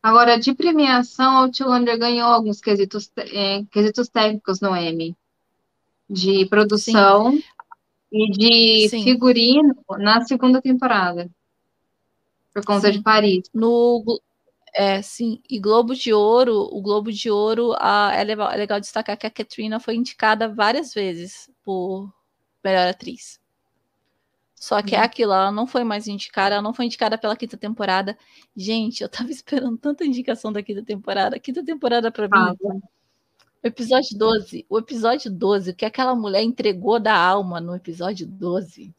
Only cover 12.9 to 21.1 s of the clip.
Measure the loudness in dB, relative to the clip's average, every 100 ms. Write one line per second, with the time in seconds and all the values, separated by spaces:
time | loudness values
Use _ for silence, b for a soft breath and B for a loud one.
12.9 | 2 2 2 4 0 -2 -2 2 4 4
13.9 | 2 -2 -6 _ _ _ _ _ -2 0
14.9 | 0 -6 -8 -6 -6 _ -6 2 2 2
15.9 | -2 0 2 4 4 4 0 -2 -6 -2
16.9 | -2 -2 -6 -2 0 0 0 -2 0 0
17.9 | 2 2 0 -2 -4 -4 -4 -4 -4 -6
18.9 | -8 -8 -8 -10 -10 -12 -10 -8 -8 -6
19.9 | -6 -6 -2 0 0 -2 0 0 0 -4
20.9 | -6 -6